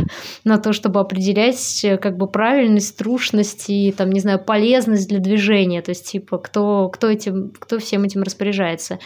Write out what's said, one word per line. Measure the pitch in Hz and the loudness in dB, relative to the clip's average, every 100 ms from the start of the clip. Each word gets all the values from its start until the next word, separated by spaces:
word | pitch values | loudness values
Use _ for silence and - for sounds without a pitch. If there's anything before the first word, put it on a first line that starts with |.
| - - | -4 -6
<laughs> | - - | -16 -4
на | 220 214 | 2 2
то, | 220 | 2
чтобы | 208 190 196 | 0 0 0
определять, | 190 190 190 202 233 254 - - 208 | 0 0 0 2 2 0 -4 -2 0
э, | 190 | 0
как | 202 180 | 0 -2
бы | 190 | -2
правильность, | 208 226 277 240 208 202 - | 0 2 2 4 4 2 -6
трушность | 208 247 - 208 208 - - | -4 -2 0 0 0 -4 -4
и, | 202 196 | 0 0
там, | 196 190 | 0 0
не | 196 | 2
знаю, | 196 190 | 2 0
полезность | 196 214 226 254 220 208 190 | 0 2 4 4 4 0 2
для | 202 | 0
движения, | 190 208 202 208 185 175 | 2 2 4 4 2 0
то | 170 | -4
есть, | 175 - | -8 -6
типа, | 196 - 180 | -8 -6 -8
кто, | - 208 208 202 185 | -4 -2 2 2 0
кто | - 226 | 0 0
этим, | 214 214 190 196 - | 0 -2 -4 -6 -12
кто | - 226 | -6 -6
всем | 214 202 | -2 -2
этим | 202 196 | 0 0
распоряжается. | 190 - 202 196 175 165 - 185 | -4 -4 -4 0 -2 -4 -8 -10